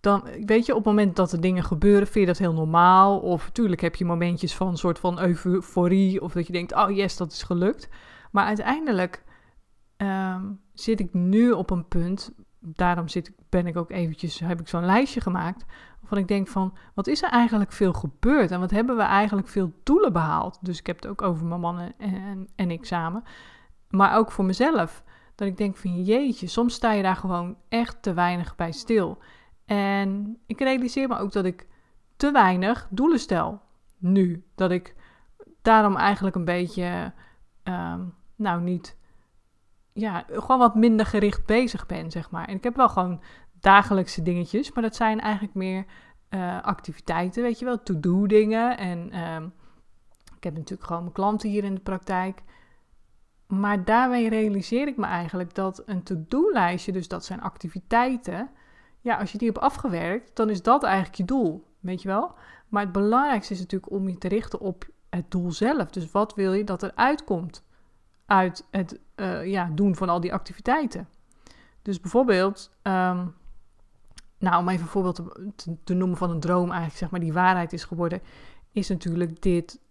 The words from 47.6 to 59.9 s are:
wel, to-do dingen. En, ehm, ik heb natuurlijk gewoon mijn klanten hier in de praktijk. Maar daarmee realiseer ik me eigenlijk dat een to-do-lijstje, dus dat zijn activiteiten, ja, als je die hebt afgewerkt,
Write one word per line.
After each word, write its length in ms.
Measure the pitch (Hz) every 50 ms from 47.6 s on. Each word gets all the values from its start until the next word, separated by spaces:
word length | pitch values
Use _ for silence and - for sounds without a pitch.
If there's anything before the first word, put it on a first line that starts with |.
| 247
wel, 180 | 254 247 226 -
to-do 420 | - 185 156 147 180 175 190 208
dingen. 520 | 196 214 214 220 214 220 226 233 240 247
En, 340 | - 196 180 175 170 170 -
ehm, 320 | - 175 165 170 165 160 156 180 - - - - - _ _ - - _ _ - - _ _ - -
ik 80 | - -
heb 100 | 180 151
natuurlijk 340 | 160 151 - 190 - -
gewoon 140 | - 170 170
mijn 120 | 175 175 -
klanten 360 | - 190 202 214 208 - 214
hier 140 | 202 208 202
in 120 | 196 196
de 60 | 185
praktijk. 600 | - - 190 185 - - 190 180 185 190 190 - - - - - - _ - _ _ _ _ _ _ _ _ _ _ _ _ _ _
Maar 380 | _ 196 190 202 202 208 196 180
daarmee 440 | 202 220 233 254 254 247 247 233 220
realiseer 580 | 220 220 214 214 202 196 175 - 233 240 285
ik 100 | 294 254
me 80 | - 202
eigenlijk 500 | 175 185 170 175 165 - 180 180 175 -
dat 280 | - 190 190 190 - -
een 180 | - 202 180 175
to-do-lijstje, 880 | - 190 160 160 - - 269 339 427 381 233 185 175 180 175 - -
dus 160 | 185 185 170
dat 180 | - 190 170 -
zijn 160 | - 185 -
activiteiten, 1080 | - 165 - - - 165 - 190 - - 226 233 247 254 262 240 - - 180 170 240 277 - _ _ _ _ _ _ _ _ _
ja, 160 | _ 240 220
als 140 | - 202 180
je 60 | -
die 100 | 208 240
hebt 120 | 226 214 -
afgewerkt, 760 | - 269 - - - 262